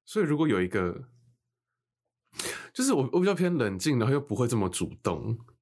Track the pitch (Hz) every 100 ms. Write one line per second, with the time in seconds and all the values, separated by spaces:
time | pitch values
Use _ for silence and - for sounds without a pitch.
0 | - 214 156 151 156 95 92 104 87 -
1 | - _ _ _ _ _ _ _ _ _
2 | _ _ _ - - - - - 262 170
3 | 131 180 190 175 180 165 107 95 156 127
4 | 110 139 139 107 117 117 92 - 87 -
5 | - 82 107 117 - _